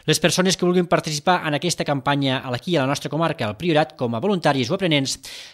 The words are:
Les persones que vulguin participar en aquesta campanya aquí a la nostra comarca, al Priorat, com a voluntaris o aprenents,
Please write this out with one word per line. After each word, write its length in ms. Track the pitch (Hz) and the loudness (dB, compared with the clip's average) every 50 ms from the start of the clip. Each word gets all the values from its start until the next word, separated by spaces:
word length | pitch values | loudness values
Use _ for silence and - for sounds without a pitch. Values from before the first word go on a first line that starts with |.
| - | -2
Les 140 | 156 151 - | 0 0 2
persones 360 | - 165 - 185 180 190 165 | 2 2 2 2 2 2 2
que 80 | - 185 | 2 2
vulguin 240 | 175 180 185 175 | 2 2 2 2
participar 540 | 170 175 156 - 165 151 147 - 185 180 165 - | 2 2 0 0 0 -4 -2 2 2 2 2 2
en 100 | 156 147 | -2 -2
aquesta 260 | 139 - 165 - - 165 | -2 -2 -2 -4 -2 -2
campanya 600 | 151 143 135 - 143 143 143 139 135 127 131 - | -2 -2 0 0 0 2 2 2 0 0 -2 -2
aquí 320 | 131 123 117 - 185 170 | -4 -6 -6 -2 0 0
a 40 | 147 | 2
la 60 | 131 | 2
nostra 220 | 135 143 - - 143 | 2 0 -2 -4 -4
comarca, 380 | 147 156 165 156 151 - 120 | -2 0 0 0 -2 -2 -4
al 100 | 107 104 | -4 -4
Priorat, 400 | - 165 175 156 151 160 - - | -4 -2 2 2 2 2 0 -2
com 180 | - 131 117 117 | -4 -4 -4 -2
a 60 | 113 | -2
voluntaris 480 | 147 208 202 156 - 151 139 135 120 117 | -2 -2 0 2 2 2 2 2 0 -2
o 60 | 180 | -2
aprenents, 440 | 190 196 170 151 139 135 131 - - - - - - - - | -2 0 2 2 0 0 -2 -6 -8 -10 -14 -16 -16 -18 -16